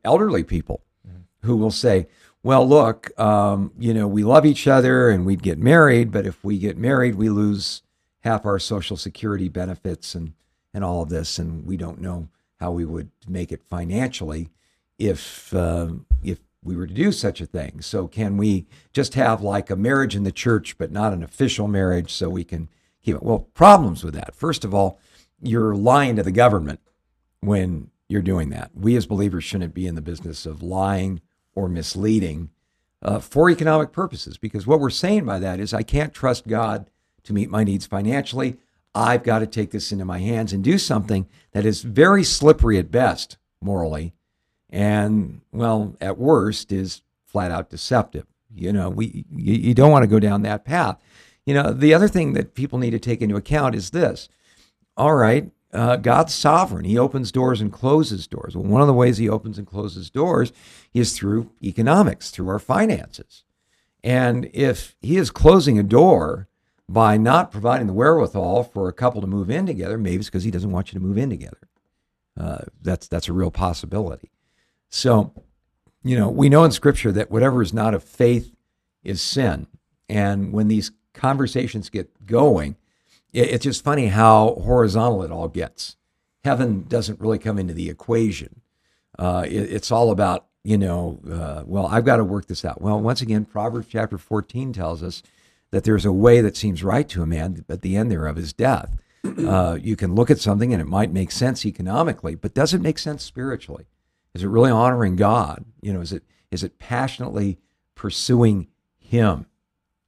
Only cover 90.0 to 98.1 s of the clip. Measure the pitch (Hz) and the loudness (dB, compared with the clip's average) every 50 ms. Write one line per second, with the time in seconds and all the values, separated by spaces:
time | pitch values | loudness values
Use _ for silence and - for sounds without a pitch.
90 | 120 117 104 92 104 95 87 80 - _ _ _ - 101 107 101 98 92 87 87 | 2 2 2 2 0 0 0 -2 -6 _ _ _ -4 0 0 2 2 0 -2 -2
91 | 87 87 78 - - 71 82 85 82 73 71 78 - - 92 101 98 78 - 117 | -4 -6 -8 -10 -12 -10 -8 -8 -8 -8 -10 -10 -10 -6 -4 -4 -2 0 0 2
92 | 117 135 123 113 110 92 98 101 95 - 92 - - 85 69 - 85 101 104 104 | 4 4 4 4 2 0 -2 -4 -6 -8 -10 -8 -8 -8 -8 -4 -2 -2 0 0
93 | 107 113 127 117 127 110 110 107 107 - - 107 104 120 117 120 107 - - 113 | 0 -2 -2 -2 -2 -2 -2 -2 -2 -4 -6 -6 -4 -4 -4 -6 -8 -8 -6 -6
94 | 113 107 104 90 - - 110 107 - - - 123 135 131 117 98 87 80 82 78 | -6 -4 -6 -10 -10 -6 -6 -6 -6 -6 -8 -8 -8 -8 -8 -6 -6 -6 -6 -8
95 | 82 87 85 - - _ _ _ _ _ _ _ _ _ - 95 - 110 110 101 | -8 -10 -12 -12 -16 _ _ _ _ _ _ _ _ _ -4 -2 2 2 2 4
96 | - 104 92 95 107 120 120 120 113 104 98 - - 107 92 78 87 95 98 131 | 4 2 2 6 6 8 8 8 6 4 0 -2 -4 -4 -4 -4 -2 -2 0 0
97 | 147 - - 90 80 80 85 80 80 92 92 78 82 - 73 92 - 92 95 101 | -2 -2 -4 -4 -4 -2 -2 -4 -4 -6 -8 -10 -10 -12 -12 -8 -6 -4 -2 -2
98 | 110 120 | 0 -2